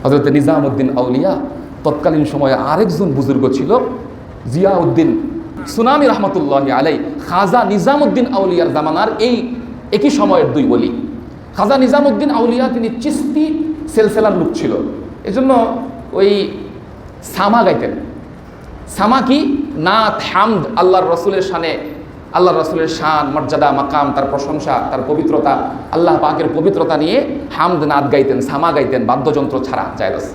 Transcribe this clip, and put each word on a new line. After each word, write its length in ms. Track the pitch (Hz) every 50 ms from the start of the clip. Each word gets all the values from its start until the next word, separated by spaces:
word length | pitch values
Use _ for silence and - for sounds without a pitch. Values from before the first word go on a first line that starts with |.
| -
হযরত 240 | 131 139 143 139 147
নিজামউদ্দিন 680 | 135 147 139 151 160 151 143 139 113 135 131 131 127 123
আউলিয়া 380 | 127 127 123 135 160 190 147 - - - - - - - - - -
তৎকালীন 420 | 151 147 147 - 175 160 156 147
সময়ে 280 | 147 - 143 143 135 131
আরেকজন 580 | 120 110 135 151 170 220 202 170 151 208 175
বুজুর্গ 420 | 135 135 135 - 135 123 135 127 -
ছিল, 240 | 127 123 - 208 254 - - - - - - - - - - - - - -
জিয়াউদ্দিন 880 | 117 156 190 196 - - 247 175 135 - 160 - - - - - - - - - - - - -
সুনামি 400 | - 220 233 247 277 302 285 254
রহমতুল্লাহি 640 | 214 208 208 190 190 185 151 143 143 139 139 135
আলাই। 280 | 123 120 143 160 151 127 - - - - - -
খাজা 360 | 160 180 202 190 165 247 226
নিজামউদ্দিন 640 | 190 202 208 170 247 277 294 294 233 185 - 240 - -
আউলিয়ার 400 | 196 190 185 180 170 165 151 135
জামানার 340 | 151 151 156 156 170 208 226 214 -
এই 360 | 220 247 247 220 190 - - - - - - - - -
একই 180 | - 208 - 285
সময়ের 440 | - - 311 302 - 175 226 - 123
দুই 160 | 151 131 -
ওলি। 220 | 120 - - - - - - - - - - - - - - - -
খাজা 220 | - 196 208 277 277
নিজামউদ্দিন 520 | 262 240 254 285 285 285 226 202 277 285
আউলিয়া 400 | - 233 233 233 233 247 254 - -
তিনি 160 | 233 226 226 - -
চিস্তি 760 | - 302 - - - - - 302 311 311 311 320 - - - - - - -
সিলসিলার 420 | 226 220 208 - 220 214 214 196 180
লোক 100 | 160 - -
ছিল, 220 | - - 135 110 - - - - - - - - - -
এজন্য 540 | - 190 254 262 262 262 240 226 226 - - - - - - - - -
ওই 380 | - 196 202 208 202 - - - - - - - - - - - - - - - - -
সামা 400 | - - - 185 202 220 233 220
গাইতেন। 280 | 185 160 120 120 - - - - - - - - - - - - - - - - - - - - -
সামা 340 | - - 190 214 247 262
কি? 360 | 214 - 262 294 - - - - - - -
নাত, 460 | 151 156 180 196 226 220 214 - - - - -
হামদ, 320 | 180 202 226 220 190 147 - -
আল্লাহর 360 | 156 180 185 185 185 185 185
রসুলের 300 | 202 - - 202 190 190
শানে, 360 | 185 190 180 165 165 160 147 - - - - - - - - - - - -
আল্লাহর 260 | 165 180 185 165 160
রসুলের 280 | 160 160 160 165 160 160
শান, 400 | 160 - 160 151 156 151 147 135
মর্যাদা, 440 | 135 151 - - 156 143 151 143
মাকাম, 420 | 139 139 139 - - 151 143 139 135
তার 80 | 139 139 -
প্রশংসা, 580 | - 139 - - 156 147 - 151 135 120 - -
তার 80 | - 127 120 -
পবিত্রতা, 640 | 151 139 - 156 147 147 - 139 135 135 - - - - - -
আল্লাহ 260 | - 160 170 175 170 -
পাকের 240 | 156 151 160 160 156 - -
পবিত্রতা 420 | 156 160 190 196 - 165 160 160 147
নিয়ে 280 | 151 165 196 262 285 - - - - - - -
হামদ 260 | 156 175 180 160 147
নাত 280 | 147 147 143 139 131
গাইতেন, 300 | 131 143 135 135 131 123
সামা 300 | - - 147 139 160 170
গাইতেন, 340 | 156 147 135 123 131 127 120
বাদ্যযন্ত্র 540 | 131 147 139 131 156 147 143 135 - - 131 -
ছাড়া 220 | - - - 92 - - -
জায়েজ 180 | 107 95 80
আছে। 180 | 73 - - -